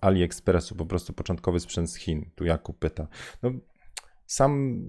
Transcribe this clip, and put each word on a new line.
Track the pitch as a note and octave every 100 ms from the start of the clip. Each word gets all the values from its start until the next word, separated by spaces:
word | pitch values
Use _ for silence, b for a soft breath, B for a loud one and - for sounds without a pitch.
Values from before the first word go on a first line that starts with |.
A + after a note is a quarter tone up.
AliExpressu, | G2 F#2+ E2+ - - E2+ - E2
po | E2
prostu | F2+ -
początkowy | - - E2+ F#2+ F2
sprzęt | - F2+ E2+
z | -
Chin? | - D#2 D#2+
Tu | -
Jakub | E2 E2 - -
pyta. | F2+ - D#2 B B B
No, | B2 B2+ - _ - - b b -
sam, | - C3+ C#3 C3+ A#2+